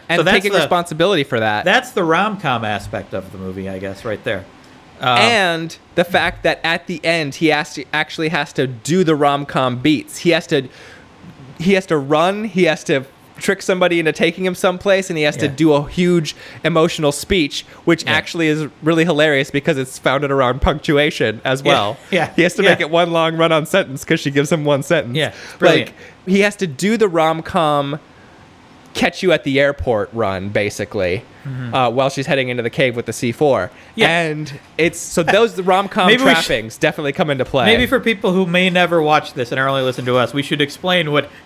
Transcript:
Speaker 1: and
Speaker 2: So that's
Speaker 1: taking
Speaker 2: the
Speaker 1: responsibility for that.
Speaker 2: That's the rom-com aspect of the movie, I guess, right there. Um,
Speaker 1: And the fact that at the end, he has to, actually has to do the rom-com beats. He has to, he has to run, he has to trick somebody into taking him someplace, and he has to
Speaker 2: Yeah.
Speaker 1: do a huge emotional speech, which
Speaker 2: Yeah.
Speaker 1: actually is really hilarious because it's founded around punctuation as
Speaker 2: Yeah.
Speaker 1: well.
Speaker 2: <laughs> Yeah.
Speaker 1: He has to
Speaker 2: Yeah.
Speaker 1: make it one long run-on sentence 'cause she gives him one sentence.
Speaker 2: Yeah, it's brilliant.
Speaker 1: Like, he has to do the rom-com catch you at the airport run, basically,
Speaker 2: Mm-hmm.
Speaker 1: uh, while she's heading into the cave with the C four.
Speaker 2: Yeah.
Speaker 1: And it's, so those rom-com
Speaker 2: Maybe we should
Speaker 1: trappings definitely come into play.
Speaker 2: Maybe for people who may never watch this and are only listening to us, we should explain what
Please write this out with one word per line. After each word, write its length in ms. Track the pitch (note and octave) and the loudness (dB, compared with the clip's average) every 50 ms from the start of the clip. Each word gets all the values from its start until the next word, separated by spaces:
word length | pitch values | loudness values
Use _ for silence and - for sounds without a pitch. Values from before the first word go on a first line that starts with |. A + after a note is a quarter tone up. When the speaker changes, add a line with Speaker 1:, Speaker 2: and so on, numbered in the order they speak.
| - - | -4 -2
Speaker 1:
and 100 | E3 E3+ | 0 0
Speaker 2:
So 40 | D#3 | 2
that's 120 | F3+ G#3 G3 | 2 2 2
Speaker 1:
taking 140 | F#3+ G3+ | 2 2
Speaker 2:
the 80 | G3+ E3+ | 0 0
Speaker 1:
responsibility 640 | D3+ C3 E3+ F3 E3+ - D#3+ D3+ E3 G3 G3+ D#3 C3+ | 2 2 0 -2 -2 -4 -2 0 0 2 2 0 0
for 160 | - C3 A2+ | 0 0 0
that. 240 | A2 A2 G#2+ G#2+ - | 0 0 0 0 2
Speaker 2:
That's 280 | F3 G#3 B3+ B3+ - | 2 2 2 0 -2
the 120 | - G#3+ F3 | -4 -2 0
rom-com 640 | D#3+ D#3+ F3 G3+ G#3+ G3+ G3 D#3+ C#3+ B2 A2+ A2 | 2 2 2 0 -2 -4 -4 -4 -2 -2 -2 -2
aspect 480 | G#2+ G#2 G2 - - A2 G2+ F#2 - A2 | -4 -4 -6 -6 -8 -8 -8 -8 -8 -8
of 180 | G2 F#2 - | -10 -10 -10
the 60 | G#2 F#2 | -12 -12
movie, 320 | F#2+ F#2 F#2 G2 F#2+ G2 | -10 -10 -8 -8 -8 -8
I 80 | F#2+ F#2+ | -8 -8
guess, 260 | G2 F#2+ F#2+ - - | -10 -10 -10 -10 -8
right 200 | A#2 G#2 F#2+ - | -8 -8 -6 -6
there. 220 | A#2+ G#2 F#2 E2+ - - - - - - - - - - - | -6 -6 -6 -8 -12 -20 -20 -20 -20 -20 -20 -20 -20 -16 -6
Um, 180 | - B2 B2 A#2+ | -2 0 2 4
Speaker 1:
And 580 | G#3 A#3 A#3 G#3 F#3+ F3 E3 E3 E3 D#3+ - - _ _ - | 4 4 4 2 2 0 0 -2 -6 -10 -12 -16 _ _ -2
the 80 | E3+ F3 | -2 0
fact 400 | F3 F#3 F3 D#3 F3 F3 - - | 2 0 0 0 0 -2 -2 -2
that 160 | E3 D3+ - - | -2 -2 0 -2
at 240 | E3 E3 F3 - - | -2 -2 -2 -4 -8
the 120 | F3 D3+ - | -8 -4 -2
end, 300 | E3 E3+ E3 D#3 C#3 C3 | -2 0 0 -2 -4 -2
he 120 | - E3+ D3+ | 0 2 2
has 260 | D3 D3 D3+ - - | 2 2 0 -4 -8
to, 100 | D3+ C#3 - - | -12 -10 -4 -4
actually 360 | D3+ D3+ - - - D#3+ D#3 | -4 -2 -4 -4 -4 -4 -2
has 220 | E3+ D3 D3 - - | -2 -2 -4 -4 -4
to 120 | - C3+ C3 | -4 -4 -4
do 360 | B2+ A2+ - C#3 E3+ F#3+ F3+ | -4 -8 -4 0 2 2 4
the 120 | D#3 D#3+ | 4 2
rom-com 640 | C#3+ D3 C#3+ C#3+ C#3+ C#3+ - - D3+ C3 B2+ B2 B2 | 4 4 2 2 0 -2 -4 -2 -2 0 0 -2 0
beats. 400 | B2 D#3 D#3 A#2 - - - - | 2 2 2 2 -2 -6 -12 -4
He 140 | - E3+ | 0 0
has 160 | D#3+ D#3+ - - | 0 0 0 -2
to, 200 | D#3+ C#3 C3 B2 - - - - - - - - - - - - - - - - - - | -2 -2 -2 -4 -10 -20 -20 -20 -20 -20 -20 -20 -20 -20 -20 -20 -20 -20 -20 -20 -12 -4
he 140 | D#3+ F#3+ F#3+ | 0 0 2
has 120 | F#3 F#3 | 2 0
to 120 | - E3 D3 | 0 -2 -2
run, 480 | C3+ C3+ D3+ D3+ E3 F#3 G3+ G#3 G#3+ | 0 2 2 2 2 2 0 -2 -6
he 180 | G#3+ E3+ F#3 F3 | -4 0 2 2
has 200 | D#3+ D3+ - - | 2 2 0 -2
to 200 | - D#3 C3+ B2 - - - - - - - | -2 -2 -2 -2 -6 -12 -20 -20 -20 -16 -6
trick 240 | - - F#3+ F#3+ | -2 -2 -2 -2
somebody 380 | - - F#3+ F3+ F3+ F3 F3 E3 | -2 -2 0 2 2 2 2 2
into 120 | D#3+ D#3 | 0 0
taking 320 | D3 - F3 E3+ E3 F#3 F#3 | 0 0 0 -2 0 -2 -4
him 120 | F#3 F3 | -4 -2
someplace, 540 | - - F#3 F3+ F3+ - G3+ F#3+ F#3+ F#3+ - | 0 0 -2 -2 0 0 2 2 2 0 -2
and 60 | E3+ D#3 | -2 0
he 60 | D3+ | 0
has 140 | D3 C#3+ D3 | 0 0 0
to 80 | D#3+ | -2
Speaker 2:
Yeah. 60 | D3 C3+ | -2 0
Speaker 1:
do 180 | C3 D#3+ D#3+ D3 | 2 4 4 4
a 140 | C#3+ D3 - | 4 2 -2
huge 480 | - - F3+ F3 F3 E3+ D3+ - - - - - - - - | -2 0 2 2 2 2 0 -2 -6 -12 -18 -20 -12 -6 -4
emotional 460 | D#3+ E3+ D#3+ D#3+ - - - D#3 C#3+ C#3+ | -2 2 2 2 2 0 0 0 0 -2
speech, 500 | - - - G#3 F#3 D3 C#3+ - - - - - - - | -2 -4 -2 0 0 0 0 -4 -8 -12 -14 -18 -4 0
which 180 | E3+ E3+ D#3+ - | 0 0 2 2
Speaker 2:
Yeah. 80 | D#3 D3+ | 0 0
Speaker 1:
actually 340 | D#3 D#3+ - - E3+ D#3+ D#3 | 0 -2 -4 -4 -2 0 0
is 200 | D3+ D#3 D#3 C3 - - | 0 0 -4 -6 -10 -4
really 240 | - D#3 E3+ D#3+ D#3 | 0 2 2 4 2
hilarious 440 | F3+ D#3 D3 D#3 D#3 C#3+ C3+ C3 - | 2 4 4 4 4 4 2 0 -2
because 260 | - C#3 - E3+ D#3 C3+ | -4 -2 0 0 0 0
it's 200 | C3 C3 - - | -2 -6 -8 -4
founded 320 | - C#3+ C3 C#3 C#3+ C#3 | 0 0 2 2 0 0
around 300 | C#3 C#3 B2+ A#2+ B2+ C3+ | 2 2 2 2 2 2
punctuation 800 | - F#3 D3 D3+ - - D3+ C#3+ D3 D3+ - - C#3 A2 G#2+ A#2 - | 0 0 0 0 0 2 2 4 2 2 0 0 0 0 -2 -2 -2
as 160 | C3 C3 C#3 | -2 -2 0
Speaker 2:
Yeah. 100 | C#3+ C#3+ | 2 2
Speaker 1:
well. 260 | C#3 A#2+ G2+ G#2 A2 - - | 2 2 2 0 -4 -8 -6
Speaker 2:
<laughs> 80 | - | -4
Yeah. 200 | G3 F3 D3+ - - | -2 -2 -2 0 2
Speaker 1:
He 60 | - | 2
has 140 | E3 E3 - | 2 2 2
to 80 | - G3 | 2 2
Speaker 2:
Yeah. 80 | G3 | 4
Speaker 1:
make 100 | D3+ - | 4 2
it 80 | E3 D3 | 0 0
one 220 | E3 E3+ F3 E3+ | 2 2 2 2
long 260 | E3 E3 D#3+ E3 E3 D#3+ | 2 0 0 0 2 2
run-on 300 | E3 E3 D#3+ D#3 E3+ - | 2 2 2 2 2 2
sentence 360 | - G3 - - C3 C#3 - | 0 0 0 -2 -6 -8 -4
'cause 160 | - D#3+ E3 | -2 -2 -2
she 120 | - D3 | -2 0
gives 200 | C#3 D3 C#3+ - | 0 0 0 2
him 140 | F3 D#3 D3 | 0 0 2
one 160 | D3 D3 C3+ C3+ | 0 0 0 0
sentence. 320 | - E3+ D#3 C3 A#2 B2 | 0 0 0 0 -2 -4
Speaker 2:
Yeah, 120 | D#3+ D3 A2 | -4 -4 -4
it's 300 | - - - - - - | -6 -10 -16 -18 -4 0
brilliant. 300 | F3 F3 D#3+ A2 F#2+ - | 2 4 4 2 0 -4
Speaker 1:
Like, 60 | - - - - - - - | -8 -16 -20 -20 -20 -12 -2
he 140 | F#3 F#3+ G3 | 0 2 4
has 140 | G#3 G#3 G3+ - | 2 2 0 -2
to 80 | G3 E3 | -6 -6
do 300 | C3 - F3 G3+ A3+ G#3 | -4 -2 0 0 2 2
the 100 | A3 G3 | 2 2
rom-com 920 | E3 E3 D#3 D#3+ D#3+ D#3+ E3 - - F#3 D#3+ D3+ D3 C#3+ C#3 C#3 C#3+ D3 - - - - - - - - - - - - - - - - - - - | 2 2 2 2 0 -2 -4 -4 -2 0 2 2 2 0 0 -2 -6 -8 -10 -16 -20 -20 -20 -20 -20 -20 -20 -20 -20 -20 -20 -20 -20 -20 -20 -14 -4
catch 260 | - B3+ C4 - - | -2 -2 -2 -2 0
you 100 | G3 F3+ | 2 2
at 120 | D#3+ D3 - | 2 2 2
the 160 | D3 C3+ C3+ | 0 2 4
airport 500 | C#3+ C#3+ C#3+ - - C3 A2+ G#2 G2 - | 2 2 0 -2 -2 0 0 0 -2 -2
run, 380 | A2 A2+ A2 F#2+ F#2+ F#2 F#2+ G2+ | -4 -2 -2 -2 -2 -4 -4 -4
basically, 760 | G#2 A2 G#2 G2+ - - G#2 - - G#2 F#2 F2 F2+ G#2+ - - - - - C#3 | -2 -2 -2 -2 -2 -6 -8 -6 -4 -2 -2 0 -2 -4 -6 -12 -20 -16 -14 -12
Speaker 2:
Mm-hmm. 260 | C3 B2+ B2+ A#2+ A#2 | -10 -8 -8 -4 -2
Speaker 1:
uh, 160 | C3 B2+ A#2 | 0 0 0
while 180 | A#2 C3 C3 C#3 | 2 0 0 0
she's 160 | - C#3+ C3 | -2 -4 -4
heading 240 | E3 D#3 C3+ B2+ B2+ | -2 -2 -2 -2 -2
into 120 | B2 B2 A2+ | -4 -4 -4
the 60 | A#2 | -4
cave 240 | - - C#3 B2+ A#2 A#2+ | -2 0 0 0 0 -2
with 80 | A2+ | -6
the 80 | - A2 | -6 -6
C 180 | - C3 A#2+ | -4 -4 -4
four. 380 | A#2 - D#3 C#3+ B2+ G2+ F2+ F2+ - - - - - | 0 2 2 2 4 2 0 -2 -8 -14 -20 -12 -4
Speaker 2:
Yeah. 140 | A3+ G#3+ F3 | 0 0 2
Speaker 1:
And 420 | E3 E3+ E3 D#3 D3+ D3+ D3+ C3 C#3+ - - - - - | 2 0 0 -2 -4 -6 -8 -10 -12 -16 -18 -10 -4 -2
it's, 220 | D#3+ E3+ E3+ - | 0 0 -2 -4
so 220 | - - - F#3 E3 | -10 -4 -2 0 2
those 360 | - F3+ G#3 A#3 A3+ F3 F#3+ | 2 4 4 4 2 0 -2
rom-com 460 | F3+ F#3+ F#3 F#3+ G3+ F#3+ - G#3+ F#3 G3 | 0 2 2 2 0 -2 -2 0 2 4
Speaker 2:
Maybe 160 | A#3 B3+ C4+ | 4 4 4
we 60 | - | 4
should 140 | E3 E3 - | 2 2 2
Speaker 1:
trappings 300 | - C#3+ A2+ G#2+ A2+ - - | 0 -2 -2 -4 -6 -4 -2
definitely 360 | D#3+ D3+ - - D3+ C#3+ C#3 | -2 -2 0 -2 -4 -4 -2
come 160 | - F3 D3+ | -2 -2 0
into 160 | C#3+ B2+ A#2+ | 0 -2 -2
play. 200 | - - C3+ A#2 G#3+ | 0 0 2 2 4
Speaker 2:
Maybe 180 | A3+ A#3 B3 | 2 2 2
for 140 | - C4+ A#3+ | 2 0 0
people 340 | - A3+ A3+ - - G3 F3 | 0 0 -2 0 0 0 0
who 120 | F#3+ F#3+ E3+ | 0 0 0
may 220 | E3+ F3+ F#3 F#3 | 2 2 2 2
never 320 | F3 F3+ F3+ E3+ F3 E3+ | 2 2 2 2 2 2
watch 320 | D3+ D3+ D3+ D3 D3 - - | 4 4 2 2 0 -2 -6
this 160 | C#3+ A#2+ - | -6 -6 -4
and 80 | C#3+ C3+ | -2 -2
are 100 | C3+ C#3 | 0 0
only 140 | C3+ C3+ C3 | 0 0 0
listening 240 | B2+ A#2+ - B2+ B2 | -2 -2 -2 -2 0
to 100 | B2 B2+ | 2 2
us, 160 | A#2+ A2+ - | 2 0 -2
we 80 | C#3+ | -4
should 180 | C#3 - E3+ C#3+ | -4 -2 -2 -2
explain 520 | D3 C#3+ - - - F#3 F3+ F3+ E3 D3 | -2 -2 -4 -4 -2 0 0 0 0 0
what 180 | D3 D3 C#3+ - - - - | 0 -2 -2 -2 -8 -20 -20